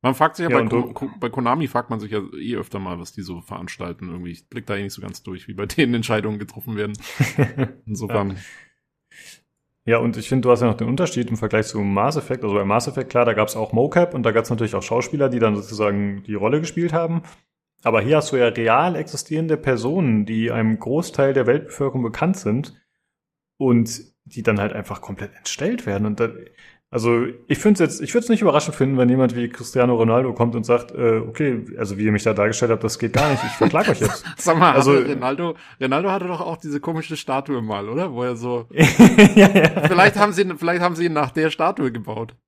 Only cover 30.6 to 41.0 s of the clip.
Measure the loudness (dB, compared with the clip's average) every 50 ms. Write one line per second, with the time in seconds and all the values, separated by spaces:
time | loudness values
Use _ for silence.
30.6 | 0 2 2 2 2 -4 -6 -2 0 2 2 0 -2 -6 -6 -2 -2 -2 -2 -2
31.6 | -6 -10 -8 -8 -6 -6 -4 -2 0 0 0 2 2 0 2 2 2 0 2 0
32.6 | 2 2 2 0 0 -4 -4 -2 -4 -2 0 0 2 2 0 -2 -2 -6 -2 2
33.6 | 0 2 4 2 2 2 0 0 0 -2 -2 -4 -12 -16 -14 -4 0 0 4 6
34.6 | 6 6 6 6 6 6 4 4 4 0 -2 -4 -4 -4 -4 -4 -4 -6 -6 -10
35.6 | -14 -20 -10 _ -2 0 0 0 0 -2 -2 -2 -4 -6 -6 -6 -6 -8 -8 -10
36.6 | -10 -8 -8 -6 -6 -4 -6 -6 -6 -8 -10 -10 -6 -4 -4 -4 -4 -4 -6 -6
37.6 | -4 -4 -6 -6 -6 -6 -6 -6 -6 -6 -4 -4 -4 -4 -4 -6 -6 -6 -6 -6
38.6 | -6 -8 2 2 2 2 8 8 8 8 10 10 8 8 10 8 8 8 8 6
39.6 | 4 4 2 2 0 2 4 6 6 4 6 4 0 0 2 0 0 -2 -2 -4
40.6 | -2 -2 0 2 0 0 0 0